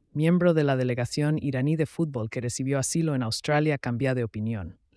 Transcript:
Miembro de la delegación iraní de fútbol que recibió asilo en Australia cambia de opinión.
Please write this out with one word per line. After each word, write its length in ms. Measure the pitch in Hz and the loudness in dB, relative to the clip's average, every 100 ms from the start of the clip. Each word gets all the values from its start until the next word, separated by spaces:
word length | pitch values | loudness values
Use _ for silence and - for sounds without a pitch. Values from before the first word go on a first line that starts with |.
| _ | _
Miembro 420 | 147 160 180 175 | 0 4 6 6
de 80 | 160 | 4
la 140 | 143 131 | 4 2
delegación 600 | 127 123 120 - 147 156 | 0 -2 -2 0 0 0
iraní 320 | 139 131 139 | 0 0 0
de 120 | 160 151 | 0 -2
fútbol 440 | - 160 131 110 | -2 -4 -2 -4
que 100 | 135 | -4
recibió 380 | 120 - 131 139 | -4 -4 -2 -2
asilo 380 | 131 170 160 135 | 0 0 0 0
en 80 | |
Australia 520 | 113 - - 151 156 139 | -2 -4 0 2 2 0
cambia 380 | 123 120 135 | -2 -2 0
de 80 | 127 | 0
opinión. 560 | 113 107 110 110 85 - _ | -2 -4 -4 -4 -8 -14 _